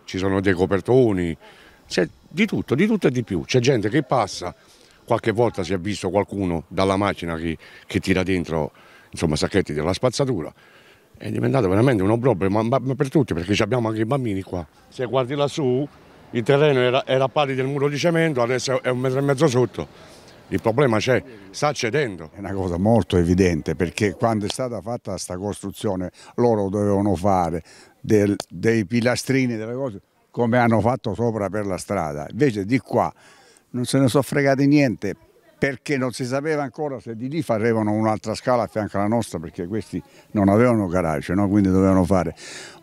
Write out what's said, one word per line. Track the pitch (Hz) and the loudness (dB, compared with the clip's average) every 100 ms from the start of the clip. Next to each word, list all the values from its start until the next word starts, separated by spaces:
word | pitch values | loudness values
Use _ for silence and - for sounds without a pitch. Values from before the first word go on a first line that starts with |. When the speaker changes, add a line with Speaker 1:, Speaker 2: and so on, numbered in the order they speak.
Speaker 1:
ci | - 95 | -10 -4
sono | 95 95 | -2 0
dei | 98 | 2
copertoni, | 87 90 98 - 127 120 95 85 78 - - - - _ | 2 2 0 2 4 4 2 -2 -6 -12 -20 -20 -20 _
c'è | - 170 - _ | -2 -2 -4 _
di | 151 214 | -4 -2
tutto, | 143 - | -2 -2
di | 131 214 | 0 2
tutto | 214 165 | 2 0
e | |
di | 127 | 0
più. | 113 90 65 | -2 -6 0
C'è | 127 | 0
gente | 123 131 101 | 2 0 0
che | 131 | -2
passa, | - 135 101 - 90 - _ _ - _ - | 0 -2 -2 -4 -10 -12 _ _ -20 _ -2
qualche | 113 117 | 0 0
volta | 104 120 - | 2 0 0
si | 82 | -4
è | 95 | -4
visto | 87 95 95 | -4 -6 -2
qualcuno | 92 - 98 92 85 - | -2 -2 -2 -2 -2 -4
dalla | 90 95 95 | -2 0 2
macchina | 101 87 85 82 | 0 -2 -6 -4
che, | 82 78 - - - | -4 -6 -10 -20 -6
che | 98 | -4
tira | - 92 | 0 0
dentro, | 92 90 82 80 73 - - - - | 0 -2 -2 -4 -4 -8 -20 -20 -18
insomma, | - 82 76 | -4 -2 0
sacchetti | 85 101 82 | 0 0 -2
della | 76 76 | -2 -2
spazzatura. | 92 127 - 135 107 73 - - - - _ _ - | -2 -2 -2 -2 -4 -6 -14 -20 -20 -20 _ _ -14
È | 110 | -8
diventato | 110 120 131 98 | -2 0 2 2
veramente | 95 131 117 | 4 4 4
un | 95 | 2
obbrobrio, | 120 127 98 98 | 2 2 2 0
ma, | 104 | 0
ma, | 113 139 | 0 0
ma | 127 127 | -2 -2
per | 139 | 0
tutti, | 160 127 80 | 0 0 -2
perché | 90 | -2
ci | 104 | 0
abbiamo | 107 127 113 | 0 0 -2
anche | 110 | -2
i | 110 | -2
bambini | 139 120 95 | -2 -2 -4
qua. | 92 90 80 _ _ | -6 -8 -8 _ _
Se | - 123 | -10 -4
guardi | 131 123 143 | -2 -2 -2
lassù, | 143 - 135 127 147 - - - - | -2 0 0 0 -2 -8 -20 -20 -8
il | 117 | -2
terreno | 110 139 151 127 | 2 4 4 4
era, | 123 127 - | 4 2 0
era | 131 131 | 0 2
a | |
pari | - 143 | 0 0
del | 131 131 | -2 -2
muro | 143 143 | -2 -2
di | 143 | 0
cemento, | 165 165 165 131 | 0 2 2 2
adesso | 117 127 127 127 | 0 0 -2 -2
è | 123 | 0
un | 127 | 0
metro | 131 127 | -2 0
e | |
mezzo | 143 135 156 | 0 2 2
sotto. | 123 120 - 73 - - - - - - | 4 0 -2 -10 -14 -20 -20 -20 -20 -6
Il | 92 | -2
problema | 113 113 143 110 | 0 2 2 2
c'è, | 117 120 - 110 98 | 2 0 0 -12 -18
sta | - 147 | -4 -2
cedendo. | 139 120 135 131 90 80 | -2 -2 -2 -2 -6 -14
Speaker 2:
È | - | -12
una | 95 | -8
cosa | 98 92 87 | -4 -4 0
molto | 101 117 92 92 | 4 4 4 2
evidente, | 85 90 92 82 76 78 | 4 4 4 2 -2 -2
perché | 85 - 104 - | -4 -2 -4 0
quando | 113 110 101 | 0 0 -4
è | |
stata | - 131 113 | -6 -8 -8
fatta | 87 120 - 90 | -8 -10 -8 -10
sta | - 90 | -8 -8
costruzione | 101 95 98 92 113 92 90 - - - | -8 -8 -10 -6 -4 -4 -6 -12 -12 0
loro | 120 110 98 | 2 2 0
dovevano | 104 101 98 104 87 | -2 0 0 0 0
fare | 101 95 85 82 - - - _ | 2 2 0 -4 -8 -20 -20 _
del, | - 107 101 101 - | 2 4 4 0 -6
dei | 85 107 113 95 | -4 0 2 0
pilastrini, | 120 120 117 - 131 127 113 | 0 2 0 0 0 0 -2
delle | 110 | -6
cose, | 123 139 98 - _ _ | -8 -8 -10 -16 _ _
come | - 120 123 | -2 2 4
hanno | 117 113 | 4 4
fatto | 104 127 117 95 | 2 0 -4 -2
sopra | 117 110 98 | -2 -2 -2
per | 104 101 | -4 -4
la | 90 | -6
strada. | - 101 80 73 73 | -4 -4 -2 -6 -8
Invece | 104 143 104 98 | 0 0 0 -2
di | 127 | -2
qua | - 117 85 - - - _ _ _ | 0 0 0 -4 -18 -20 _ _ _
non | 123 123 | -6 -2
se | 135 | 2
ne | 135 | 2
sono | 147 | 2
fregati | 127 147 139 135 139 | 0 0 0 2 4
niente, | 147 135 98 101 85 _ _ _ _ | 4 4 0 -6 -8 _ _ _ _
perché | 139 131 - 143 | -4 -4 -4 -2
non | 127 | -2
si | - 123 | -4 -6
sapeva | 135 147 151 | -4 -2 -4
ancora | 139 - 151 131 | -4 -8 -8 -8
se | - 113 | -10 -10
di | 127 | -6
lì | 160 | -6
facevano | - 110 117 113 107 | -2 0 2 2 0
un'altra | 107 110 107 110 - | 2 0 0 -4 -4
scala | - 123 | 0 0
a | 101 | 0
fianco | 110 101 98 | -4 -4 -2
alla | 104 | 0
nostra, | 117 110 85 | 0 -2 -8
perché | 80 - 87 | -10 -8 -6
questi | 107 - 90 - - _ | -6 -6 -10 -12 -18 _
non | 104 98 | 2 4
avevano | 104 123 117 95 | 6 4 4 2
garage, | 90 85 76 69 | 0 0 -2 -2
no? | 90 101 | 0 2
Quindi | 104 95 | 2 4
dovevano | 92 95 92 | 4 4 4
fare | 85 95 82 - - - - - | 4 2 0 -6 -16 -18 -18 -20